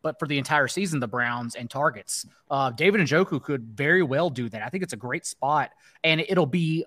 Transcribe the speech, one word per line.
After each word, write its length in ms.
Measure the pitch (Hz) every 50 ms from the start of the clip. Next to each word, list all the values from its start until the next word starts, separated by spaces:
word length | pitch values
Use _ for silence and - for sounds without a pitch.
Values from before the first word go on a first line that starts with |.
but 160 | - 156 147 -
for 80 | 165
the 100 | 139 147
entire 300 | 139 131 - 156 147 135
season, 320 | 120 - 180 202 180 156 139
the 80 | 123
Browns 480 | 110 123 123 120 120 120 123 120 117 -
and 160 | - 120 117
targets. 560 | - 135 147 160 123 104 95 - - - - - _ _ _ -
Uh, 200 | 143 135 139 131
David 300 | 117 110 160 190 202 220
Njoku 380 | 170 127 143 165 190 - 165 131
could 220 | - - 147 131
very 400 | 113 113 110 104 139 151 175 185
well 280 | 175 131 135 147 175 170
do 180 | 127 127 120 113
that. 140 | 107 110
I 60 | 107 127
think 140 | 170 196
it's 100 | 185 -
a 40 | -
great 280 | 104 120 123 131 175 -
spot, 460 | - - - 127 139 151 147 127 - _ _ _ - _ _
and 180 | - 160 160 156
it'll 240 | 165 - 190 180 165
be 400 | 131 147 175 165 160 160 165 -